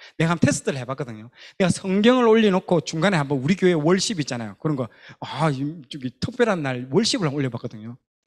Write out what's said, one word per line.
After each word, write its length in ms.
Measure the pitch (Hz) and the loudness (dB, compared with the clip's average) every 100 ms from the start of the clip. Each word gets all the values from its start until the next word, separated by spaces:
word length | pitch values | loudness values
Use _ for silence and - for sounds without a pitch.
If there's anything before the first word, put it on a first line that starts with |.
| - - | -16 -2
내가 140 | 165 | 0
한번 160 | 170 - | 4 2
테스트를 320 | - - 139 | 2 -4 -6
해봤거든요. 500 | 123 135 135 107 117 - - - | -8 -8 -10 -12 -18 -20 -18 0
내가 100 | 185 | 0
성경을 580 | - 190 190 220 254 233 | 0 0 2 4 6 6
올려놓고 540 | 220 214 185 - 175 | 6 4 2 2 0
중간에 340 | - 165 180 170 | 0 0 2 2
한번 220 | 139 143 | 0 0
우리 180 | 131 190 | 0 2
교회 180 | 185 | 2
월십 460 | 170 147 190 - 190 | 4 2 2 0 -4
있잖아요. 340 | 139 120 110 95 | -4 -6 -8 -6
그런 160 | 156 143 | -4 -4
거, 140 | 120 - - - | -6 -10 -20 -16
아, 320 | - 123 160 | -12 -2 -2
이, 280 | 135 143 175 - | 0 -4 -8 -14
저기 220 | 156 127 - | -10 -10 -8
특별한 440 | - 233 233 185 | -8 0 0 0
날 240 | 139 127 131 | -4 -6 -2
월십을 380 | 147 233 277 160 | 0 0 0 -2
한번 100 | 143 | -2
올려봤거든요. 580 | 131 117 120 107 110 123 _ _ | -4 -4 -10 -12 -14 -16 _ _